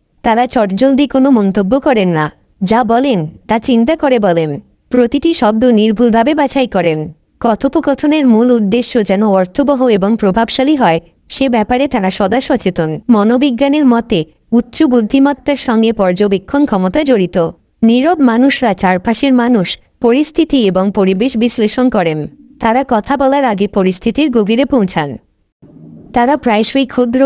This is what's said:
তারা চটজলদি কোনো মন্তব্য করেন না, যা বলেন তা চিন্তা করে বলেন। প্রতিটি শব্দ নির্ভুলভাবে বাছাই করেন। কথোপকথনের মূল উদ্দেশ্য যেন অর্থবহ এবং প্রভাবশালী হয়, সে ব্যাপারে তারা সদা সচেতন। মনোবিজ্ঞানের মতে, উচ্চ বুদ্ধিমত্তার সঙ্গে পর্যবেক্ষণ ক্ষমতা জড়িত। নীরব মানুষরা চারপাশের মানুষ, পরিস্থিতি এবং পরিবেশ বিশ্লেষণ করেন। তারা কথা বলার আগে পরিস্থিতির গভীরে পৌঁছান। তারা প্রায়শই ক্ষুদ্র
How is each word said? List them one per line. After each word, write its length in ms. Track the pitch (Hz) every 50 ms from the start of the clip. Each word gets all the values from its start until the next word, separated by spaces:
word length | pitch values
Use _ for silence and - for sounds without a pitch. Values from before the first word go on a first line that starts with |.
| _ _ _ _ -
তারা 200 | 240 220 233 247
চটজলদি 600 | 247 - 254 208 196 190 202 262 277 269 247 294
কোনো 220 | 254 - 269 262 285
মন্তব্য 420 | 262 220 202 196 185 214 196 185 247 277
করেন 280 | - 311 254 220 190 180
না, 180 | 170 156 151 147 - _ _ _ _ -
যা 200 | 196 175 220 240 254
বলেন 340 | 202 226 240 269 285 233 180 156 160 - - _
তা 100 | - 214 226
চিন্তা 360 | 220 - 240 226 233 269 320
করে 220 | 311 311 277 254 226
বলেন। 320 | 208 190 170 165 160 151 143 - - _ _ _ _ -
প্রতিটি 400 | - 254 240 233 - 277 - 330 330
শব্দ 280 | - 247 208 220 220 254 247
নির্ভুলভাবে 640 | 233 208 214 220 214 190 247 233 214 226 226 294 311
বাছাই 340 | 311 285 262 - 277 254 -
করেন। 300 | - 190 170 170 156 156 156 175 156 _ _ _ _ -
কথোপকথনের 840 | - 233 214 - - 269 - 330 - 285 269 269 - 294 302 311 277
মূল 220 | 247 220 214 240 247
উদ্দেশ্য 420 | 247 233 208 190 220 247 233 - - 240 208
যেন 180 | - 190 196 214 214
অর্থবহ 480 | 190 190 185 185 - - 285 262 285 247 254 247
এবং 220 | 214 196 185 202 226
প্রভাবশালী 580 | 220 214 190 185 226 226 - - - 262 285 311
হয়, 220 | 262 233 175 165 165 - _ _ _ _ -
সে 160 | - - 269 269
ব্যাপারে 360 | 240 226 208 - 247 247 285 294
তারা 220 | - 226 190 190
সদা 300 | 185 - 208 190 220 269
সচেতন। 500 | 262 - 285 233 - 190 180 - 165 156 156 - - -
মনোবিজ্ঞানের 760 | 233 208 202 220 240 233 294 285 240 226 277 277 285 302 294
মতে, 320 | 247 240 233 233 233 214 165 156 - _ _ _ -
উচ্চ 240 | 220 240 240 - - - 320
বুদ্ধিমত্তার 760 | 269 247 240 220 214 - 269 269 285 277 - - 294 285 262 -
সঙ্গে 240 | 262 220 220 226 226
পর্যবেক্ষণ 720 | 226 226 196 180 180 180 208 202 196 185 - - - 285 294
ক্ষমতা 340 | 285 220 185 185 185 185 294
জড়িত। 340 | 311 277 247 202 185 175 - 190 165 160 - _ _ _ _ -
নীরব 360 | 226 226 233 247 262 330 370 320
মানুষরা 500 | 269 240 220 233 262 277 254 - 262 220 185
চারপাশের 580 | - - 180 185 180 - 233 220 - 285 277
মানুষ, 360 | 254 247 233 247 247 208 175 - - - _ _ _ -
পরিস্থিতি 580 | - 233 240 285 302 - - - 320 - 294 262 220
এবং 180 | 190 175 185 190 202
পরিবেশ 420 | 185 214 190 190 190 185 233 269 -
বিশ্লেষণ 500 | 220 233 240 - - 214 208 - 254 254 254
করেন। 300 | - 208 175 165 156 156 147 143 - _ - - - -
তারা 220 | - - 226 262 277 -
কথা 260 | 247 208 202 - 285
বলার 280 | 254 277 262 277 285 269
আগে 220 | 240 208 180 202 196
পরিস্থিতির 600 | - 202 185 185 185 - - 226 190 269 302 302
গভীরে 340 | 240 226 208 190 226 240 277
পৌঁছান। 440 | 269 294 240 196 180 - 165 151 143 - - _ _ _ _ _ _ _ _ - - - - - - - - - -
তারা 220 | - 240 240 254 302
প্রায়শই 500 | - - 240 214 214 220 - - 277 269
ক্ষুদ্র 340 | 254 - 254 247 240 233 262 269